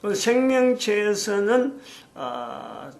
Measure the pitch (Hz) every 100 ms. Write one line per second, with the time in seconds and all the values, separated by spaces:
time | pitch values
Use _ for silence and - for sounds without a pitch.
0 | 208 196 220 247 262 262 254 247 220 208
1 | 208 202 214 202 202 247 262 277 - -
2 | - - 127 123 120 135 120 113 139 135